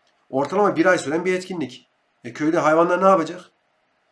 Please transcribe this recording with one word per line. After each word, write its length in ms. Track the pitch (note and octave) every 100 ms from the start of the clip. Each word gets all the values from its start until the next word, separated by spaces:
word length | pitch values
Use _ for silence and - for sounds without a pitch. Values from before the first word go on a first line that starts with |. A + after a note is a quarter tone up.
| _ _ -
Ortalama 460 | C3 C#3+ F#3+ G3+ D#3
bir 100 | F#3+
ay 120 | F3
süren 280 | C3+ D#3+ F3+
bir 80 |
etkinlik. 540 | F#3 F#3 F3+ B2+ - _ _ _ _
E, 100 | B2
köyde 260 | A#2+ D3+ E3
hayvanlar 440 | D3 D#3+ F3 F3+
ne 40 | F#3+
yapacak? 340 | F#3+ D#3+ F3+ - _ _ _ _ _ _